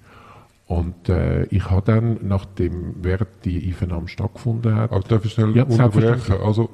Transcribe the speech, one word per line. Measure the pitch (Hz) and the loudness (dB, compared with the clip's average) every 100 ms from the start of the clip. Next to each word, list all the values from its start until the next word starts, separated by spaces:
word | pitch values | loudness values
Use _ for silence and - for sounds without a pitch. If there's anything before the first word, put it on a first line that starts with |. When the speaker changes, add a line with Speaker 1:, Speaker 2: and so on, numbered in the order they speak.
| _ - - - - _ - | _ -20 -20 -20 -20 _ -4
Speaker 1:
Und, | 85 85 - - | -2 -2 -4 -2
äh, | 90 85 82 | 0 2 0
ich | 87 98 - | 0 -2 0
habe | 95 95 | 0 2
dann, | 110 117 113 98 | 2 2 -2 -2
nachdem, | 98 - - 90 87 87 90 | -4 -4 -4 -4 -4 -8 -6
während | 87 92 - - - | -4 -2 -4 -6 -4
die | 87 92 | -4 -4
Einvernahme | 87 92 85 85 | -4 -4 -4 -8
stattgefunden | - 110 - 120 113 117 107 | -6 -6 -6 -4 -2 0 0
hat | 113 | 0
Speaker 2:
Aber | 101 | -2
darf | - 113 | 0 0
ich | 107 | 0
schnell | - 110 113 | 0 2 4
Speaker 1:
Ja, | |
Speaker 2:
unterbrechen? | 131 117 123 107 | 4 4 4 4
Speaker 1:
selbstverständlich. | 110 123 117 95 98 | 2 2 0 0 0
Speaker 2:
Also, | 107 113 | 0 -2